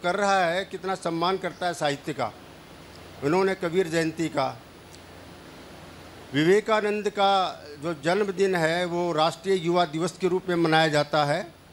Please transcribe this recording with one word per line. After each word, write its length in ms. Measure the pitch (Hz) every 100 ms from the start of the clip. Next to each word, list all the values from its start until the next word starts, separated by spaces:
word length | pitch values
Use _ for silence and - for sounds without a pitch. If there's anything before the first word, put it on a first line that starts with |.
कर 120 | 175 196
रहा 300 | 202 196 170
है, 200 | 180 190
कितना 300 | 185 185 185
सम्मान 420 | 175 165 175 190
करता 300 | 180 - 180
है 60 |
साहित्य 400 | 170 151 143 -
का। 180 | 135 113 - - - - - - - - -
उन्होंने 320 | 139 180 190 190
कबीर 320 | 175 175 170
जयंती 400 | 165 160 160 160
का, 320 | 147 131 120 - - - - - - - - - - - - - - - - -
विवेकानंद 760 | 135 160 202 214 214 208 208 202
का 540 | 208 196 196 175 - 147 147
जो 100 | 156
जन्मदिन 640 | 156 151 190 202 180 196 180
है 300 | 160 170 180
वो 260 | 175 175
राष्ट्रीय 420 | 156 160 160 190 190
युवा 300 | 165 175 170
दिवस 320 | 156 175 -
के 60 | 185
रूप 160 | 180 180
में 60 | 175
मनाया 320 | 165 156 160
जाता 380 | 147 147 156 143
है, 160 | 165 214 - -